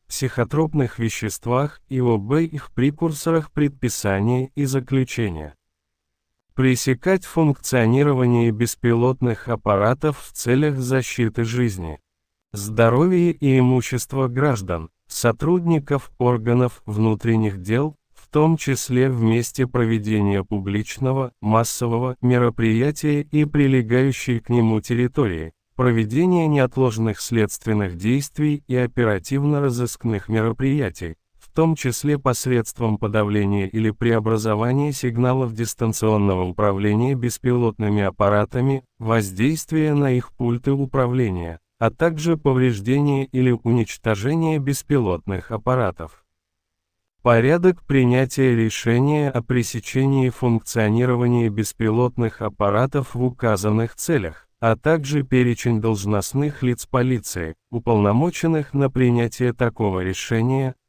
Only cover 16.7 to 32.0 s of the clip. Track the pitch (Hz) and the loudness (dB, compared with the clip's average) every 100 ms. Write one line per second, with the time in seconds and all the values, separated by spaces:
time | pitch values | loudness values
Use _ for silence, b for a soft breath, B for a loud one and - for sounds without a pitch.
16.7 | - - 104 110 104 117 113 107 98 92 | -4 -6 0 0 0 0 0 0 -4 -4
17.7 | 120 151 147 _ - - 151 156 160 - | -2 -2 -6 _ -20 -4 2 2 2 -2
18.7 | 131 - 123 131 123 113 117 117 - 127 | -4 0 0 2 2 2 2 0 -4 -2
19.7 | 127 113 113 104 107 101 98 95 104 98 | 0 0 0 0 0 0 0 -2 -6 -4
20.7 | 104 - - 131 131 127 - 107 110 117 | -4 -6 -4 -2 -2 -4 -6 0 2 0
21.7 | - 120 117 127 127 123 123 120 117 113 | -4 -4 -2 -4 -2 2 4 2 2 0
22.7 | 113 139 147 151 147 143 151 147 147 139 | 2 0 -2 -2 -2 0 0 2 2 4
23.7 | 131 110 127 135 127 - 117 - 120 113 | 2 2 2 2 -2 -4 -4 0 2 2
24.7 | 110 - 120 123 147 113 82 80 - _ | 0 -2 -2 0 0 -2 -2 -10 -16 _
25.7 | - 123 113 107 131 180 180 160 147 127 | -2 2 2 0 0 2 2 2 2 2
26.7 | 135 127 110 113 101 - 117 104 - 117 | 2 0 0 -2 -4 -2 0 0 -2 -2
27.7 | 104 95 87 104 135 143 - 151 143 - | -2 -2 -4 -2 -2 -4 -4 -2 -2 -4
28.7 | 127 120 - 113 98 - 139 143 147 139 | -2 -2 0 0 0 -2 -2 0 2 0
29.7 | 120 120 - 120 104 - 110 113 113 135 | 0 -4 -4 -4 -4 -2 -2 0 -2 -2
30.7 | 143 104 - 85 - _ _ - - 160 | 0 -4 -6 -12 -12 _ _ -6 0 2
31.7 | 156 131 - | 2 -4 -2